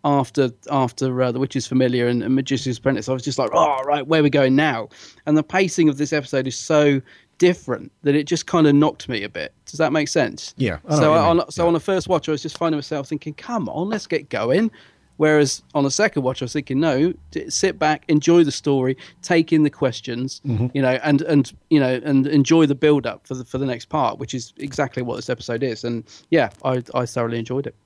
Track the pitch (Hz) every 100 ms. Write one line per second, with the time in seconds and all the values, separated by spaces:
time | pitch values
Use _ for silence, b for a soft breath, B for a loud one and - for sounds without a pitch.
0 | 151 143 127 - 131 117 - 143 127 -
1 | 131 127 127 120 135 127 - 131 127 123
2 | 120 120 104 131 131 135 131 117 135 120
3 | 107 131 139 131 120 175 160 135 139 147
4 | 135 160 147 143 131 135 151 117 107 B
5 | B B - 151 147 185 190 - 156 139
6 | 151 151 131 139 131 - - 156 147 139
7 | b b b _ 180 180 - 117 - _
8 | 147 143 147 165 - 175 151 143 151 -
9 | - 113 101 - 76 _ - 147 156 151
10 | 143 165 120 - - - 123 82 - 151
11 | 156 160 156 170 - 165 170 170 170 190
12 | - 175 - 151 156 - 170 147 139 151
13 | 139 156 - 147 - 233 202 - 190 214
14 | - 156 143 113 117 165 226 b b b
15 | b - 156 151 139 - _ 151 139 -
16 | 208 - 127 131 123 151 143 135 160 135
17 | 165 - - - - - 202 - 151 151
18 | - 151 147 175 156 - 147 139 127 131
19 | B B - 170 160 160 147 - 135 120
20 | - 120 131 - 139 110 123 139 131 127
21 | 151 143 160 147 127 - _ 151 131 127
22 | 147 135 135 151 131 165 151 135 151 147
23 | 123 95 _ 131 120 131 135 120 - 156
24 | 120 104 127 131 - - 143 131 139 -
25 | 123 117 117 123 - 117 131 113 120 117
26 | - B B 160 113 - 135 127 120 135
27 | 120 - 117 117 113 127 139 -